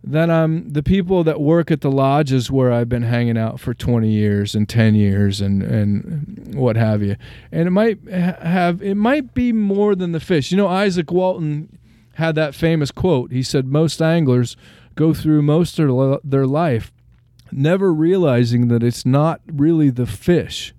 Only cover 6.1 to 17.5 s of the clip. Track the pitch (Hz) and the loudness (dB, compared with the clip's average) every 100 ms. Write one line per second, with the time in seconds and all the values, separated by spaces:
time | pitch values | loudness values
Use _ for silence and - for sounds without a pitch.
6.1 | 160 165 202 - 139 123 110 110 107 101 | -8 -8 -14 -12 -2 0 2 0 0 -2
7.1 | 101 - - - 156 170 185 226 208 - | -4 -10 -20 -8 -4 0 2 0 -2 -6
8.1 | 180 175 - 165 185 175 175 202 202 214 | -4 -4 -4 -2 0 0 -2 -4 -2 0
9.1 | 294 262 - 247 220 202 196 208 190 180 | 0 -2 -2 0 0 0 0 0 0 -2
10.1 | 165 - 170 127 185 202 185 202 180 160 | -4 -2 -2 0 0 2 0 0 -2 -2
11.1 | 175 185 185 156 147 156 - _ _ _ | 0 0 -2 -4 -6 -10 -20 _ _ _
12.1 | - 165 156 156 - 165 165 139 - 185 | -4 -2 0 -2 -2 0 0 -2 -2 0
13.1 | 143 123 127 127 143 131 147 160 - 160 | 0 -2 -6 -2 -2 0 0 0 0 0
14.1 | 170 143 123 123 - - - - - 160 | 2 2 2 0 -6 -20 -20 -20 0 0
15.1 | 156 156 151 147 156 170 - 151 127 135 | 0 0 2 2 2 0 0 0 2 0
16.1 | 139 147 135 131 147 170 117 - _ _ | -2 -2 0 0 0 0 -2 -4 _ _
17.1 | _ _ _ - | _ _ _ -14